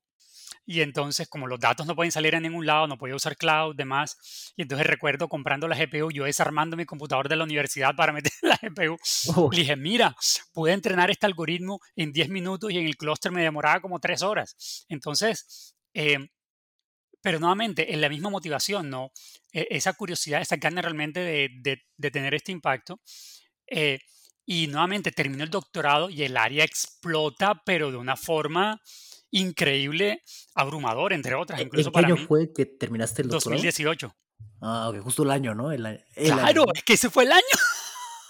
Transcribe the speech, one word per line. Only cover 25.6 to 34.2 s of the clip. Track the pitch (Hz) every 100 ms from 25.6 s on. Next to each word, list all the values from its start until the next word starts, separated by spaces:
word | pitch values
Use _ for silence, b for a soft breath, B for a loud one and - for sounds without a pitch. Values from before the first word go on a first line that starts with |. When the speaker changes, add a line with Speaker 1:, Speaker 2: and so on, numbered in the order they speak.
| - 160 143 147 185
Speaker 1:
y | 151
el | 139 127
área | 113 143
explota, | 156 - - - 170 156 151 - 202 208
pero | - 170 147
de | 123
una | 123 -
forma | - 156 147 170 208 220 B B B B B
increíble, | 190 185 - 147 139 139 160 202 - B B B
abrumadora, | - 139 151 120 120 190
entre | 170 127 135
otras, | 175 -
Speaker 2:
¿En, | 147
Speaker 1:
incluso | 151 165
Speaker 2:
en |
qué |
Speaker 1:
para | 170 170
Speaker 2:
año | 160
Speaker 1:
mí. | -
Speaker 2:
fue | 156 160
que | - 131
terminaste | - 117 113 113 -
el | 127
doctorado? | 160 110
Speaker 1:
Dos |
mil | 135
dieciocho. | 165 156 151 165 123 -